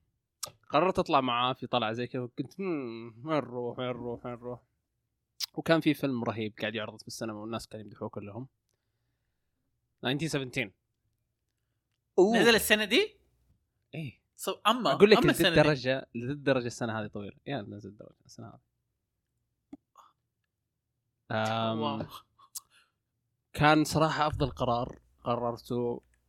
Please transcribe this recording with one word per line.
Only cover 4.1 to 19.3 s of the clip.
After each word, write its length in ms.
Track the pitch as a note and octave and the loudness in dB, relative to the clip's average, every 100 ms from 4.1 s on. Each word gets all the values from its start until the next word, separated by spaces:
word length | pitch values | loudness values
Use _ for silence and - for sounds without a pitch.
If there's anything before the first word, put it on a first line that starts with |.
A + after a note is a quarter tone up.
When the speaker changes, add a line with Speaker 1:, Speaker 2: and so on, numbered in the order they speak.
| A#2+ B2+ | -8 -10
Speaker 1:
وين 80 | |
نروح؟" 260 | A#2+ A#2+ A#2+ _ _ _ _ _ _ _ _ - | -12 -12 -14 _ _ _ _ _ _ _ _ -8
وكان 280 | - - E3 | -6 2 2
في 120 | D#3 | 4
فيلم 300 | C#3+ C#3 B2 | 0 -2 -2
رهيب 300 | A2+ G#2+ G#2+ - | -4 -4 -6 -4
قاعد 160 | G#2+ A2 | -6 -4
يعرض 260 | G#2+ G#2+ | -8 -12
في 60 | - | -16
السينما 320 | - A2+ G#2+ | -10 -10 -8
والناس 280 | G#2+ A2+ - | -8 -10 -10
كانوا 180 | A2 G#2 | -14 -16
يمدحوه 240 | - G#2+ | -12 -10
كلهم. 380 | - G2 G#2 C3+ _ _ _ _ _ _ _ _ _ _ _ _ _ _ _ | -10 -12 -12 -14 _ _ _ _ _ _ _ _ _ _ _ _ _ _ _
ناينتين 240 | B2 C#3 D#3 | -4 -2 -2
سفنتين. 460 | C#3+ B2+ C3+ G2+ - _ _ _ _ _ _ _ _ _ _ _ _ _ - | -2 -4 -4 -6 -8 _ _ _ _ _ _ _ _ _ _ _ _ _ 4
Speaker 2:
أوه. 180 | F#3+ A3+ | 4 6
Speaker 3:
نزل 180 | A3+ G#3+ | 6 6
السنة 300 | - G#3+ G#3 | 4 2 4
دي؟ 320 | C4+ G#4+ - _ _ _ _ _ _ _ D3 | 2 2 -4 _ _ _ _ _ _ _ -10
Speaker 1:
إيه. 280 | C#3+ - _ - | -10 -12 _ -10
Speaker 3:
So، 120 | - - G#3 | -8 -2 0
أما، 240 | B3 E3+ | 2 2
Speaker 1:
أقول 200 | C#3 G#3 | 6 8
لك 60 | G#3+ | 8
Speaker 3:
أما 80 | - | 8
Speaker 1:
لذي 60 | |
Speaker 3:
السنة 180 | - F#3+ | 4 4
دي. 120 | D#3+ | 6
Speaker 1:
الدرجة، 460 | D3 C#3+ B2+ C3 - A#2 | 6 4 0 -2 -4 -8
لذي 160 | B2 | -6
الدرجة 340 | D3 C#3 B2+ A#2+ | -4 0 0 0
السنة 320 | - A#2+ A2 | -4 -4 -4
هذه 60 | G#2 | -6
طويلة. 300 | G#2+ G2 - - | -10 -12 -14 -8
يا، 140 | C#3 | -8
لذي 260 | G#2 G#2 G2+ | -8 -12 -14
الدرجة 280 | G#2 - _ B2 | -16 -20 _ _
السنة 220 | - A2+ | -18 -18
هذه. 120 | - _ _ _ _ _ _ _ | -20 _ _ _ _ _ _ _